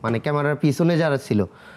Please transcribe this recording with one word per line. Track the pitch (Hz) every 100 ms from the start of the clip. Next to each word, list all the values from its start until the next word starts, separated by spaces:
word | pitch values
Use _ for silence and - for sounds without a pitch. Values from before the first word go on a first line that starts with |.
মানে | 113 117
ক্যামেরার | 147 147 143 147
পিছনে | 156 135 170 165
যারা | 160 139
ছিল, | - 107 90 - -